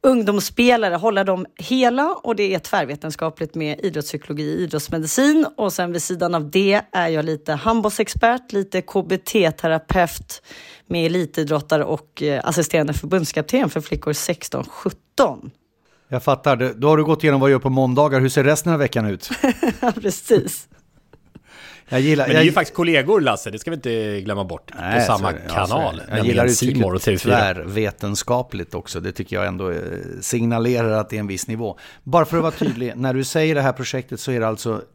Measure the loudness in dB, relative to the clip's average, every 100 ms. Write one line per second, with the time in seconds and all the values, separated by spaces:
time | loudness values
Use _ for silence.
0 | 4 4 2 0 -2 2 4 4 2 2
1 | 2 2 0 0 -4 -12 -4 2 2 2
2 | -2 -2 -4 -2 0 -2 -2 -2 -2 -6
3 | -10 -6 -6 -6 -8 -6 -6 -4 -4 -4
4 | -8 -10 -8 -6 -4 -4 -4 -4 -4 -6
5 | -2 2 4 4 2 0 -4 -2 -4 -4
6 | -6 -2 0 0 0 2 4 2 0 -2
7 | 0 0 -2 -4 -4 -2 0 2 0 -2
8 | -4 2 2 2 -2 -6 -2 -4 -2 -4
9 | -2 -4 0 2 2 2 -2 -2 0 2
10 | 2 -2 -14 -18 -18 -20 -20 -20 _ 0
11 | 0 0 -2 -2 0 -2 0 0 0 -4
12 | _ -6 -2 -2 0 0 2 2 0 -2
13 | 0 -2 0 -4 0 0 0 -2 -6 -6
14 | -4 -4 -4 -6 -6 -8 -8 -6 -8 -8
15 | _ 2 2 2 -14 _ _ _ _ _
16 | _ -2 0 0 2 2 0 0 4 4
17 | 4 2 4 4 4 4 2 2 2 4
18 | 4 4 2 4 4 2 2 2 2 0
19 | -2 -4 -6 0 0 2 -2 0 -2 0
20 | -4 -6 2 2 2 -8 -14 -20 _ _
21 | _ _ _ -20 _ -20 -20 -20 _ 0
22 | 4 4 4 6 6 4 0 0 2 2
23 | 4 2 4 0 -4 -10 -8 -6 -4 -2
24 | -2 -4 -4 -4 -4 -8 -14 -10 -2 0
25 | 2 2 0 -4 -4 -2 0 0 -2 -4
26 | -6 -2 2 4 4 2 2 2 2 2
27 | 0 0 4 4 4 -2 -4 -2 -2 -4
28 | -6 -4 -2 -2 -2 -8 -8 -10 -8 -8
29 | -8 -8 -6 -4 -4 -4 -4 -4 -6 -10
30 | -10 -12 -4 -2 0 0 0 0 0 0
31 | -2 -6 -6 -6 -8 -6 -8 -10 -18 -18
32 | 0 2 2 0 -2 -2 -2 -2 -6 -4
33 | -2 -2 -2 0 2 2 0 -2 -6 -6
34 | -8 -10 -4 -2 -2 -2 -4 -6 -8